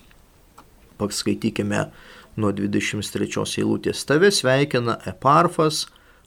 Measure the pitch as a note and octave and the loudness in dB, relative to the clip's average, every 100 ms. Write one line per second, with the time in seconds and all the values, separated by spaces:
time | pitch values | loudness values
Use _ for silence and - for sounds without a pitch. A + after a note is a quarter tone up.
0 | - - - - _ - - - - - | -20 -20 -20 -20 _ -20 -20 -20 -18 -6
1 | G#2 - G#2+ G#2 A2+ A2 G#2 G#2 G2+ - | -6 -4 -2 0 -2 -2 -2 0 -2 -6
2 | - - - - G#2 G2+ G2+ G#2 - G#2+ | -20 -20 -14 -2 -2 0 -2 -2 -2 -4
3 | G2+ G2+ G#2 G#2+ G#2 - A2 G#2 F#2+ - | -6 -4 -4 -4 -4 -2 0 0 -2 -4
4 | - D3 G3+ G3+ B2+ C3 D3 B2+ A#2+ - | 0 4 4 4 2 2 2 0 -2 -4
5 | - - C3+ D#3 E3+ E3+ D#3 D#3 - - | -6 -2 4 4 4 2 0 0 -6 -12
6 | - - | -20 -20